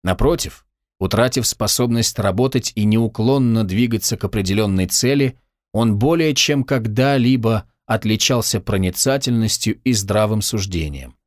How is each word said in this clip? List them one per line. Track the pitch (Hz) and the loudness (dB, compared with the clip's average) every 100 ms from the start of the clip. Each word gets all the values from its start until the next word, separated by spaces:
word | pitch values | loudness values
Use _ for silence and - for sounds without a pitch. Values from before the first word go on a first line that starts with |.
Напротив, | 90 90 131 170 78 - _ _ _ _ | -2 0 2 0 -4 -12 _ _ _ _
утратив | 92 104 123 127 117 | -2 2 2 0 -4
способность | - 110 - 123 117 113 - | -2 -2 0 0 0 0 0
работать | 101 92 131 123 - | -2 0 0 0 -4
и | - 107 | 0 2
неуклонно | 110 113 - 110 139 123 113 | 2 2 0 0 2 2 0
двигаться | 104 95 123 113 - 113 | 0 0 0 0 -4 -4
к | |
определённой | 98 107 92 101 107 95 92 | -4 -2 -2 0 2 0 0
цели, | - 123 143 135 - _ _ _ | 0 0 2 0 -4 _ _ _
он | 107 117 101 | 0 0 2
более | 131 170 156 | 2 2 2
чем | 143 - 147 | 0 0 0
когда-либо | 131 135 110 107 135 139 120 131 113 110 - _ | 0 -2 -2 0 2 2 2 2 2 -2 -4 _
отличался | - 110 107 117 - 123 - - | -6 -4 0 0 0 0 0 -4
проницательностью | - 101 92 - 139 135 131 120 110 - 110 - | -2 0 0 0 0 0 0 0 0 -2 -4 -2
и | 131 | -2
здравым | 117 98 104 107 110 | -2 0 0 2 0
суждением. | 101 113 95 87 76 71 64 - | -2 -4 -4 -4 -4 -8 -14 -20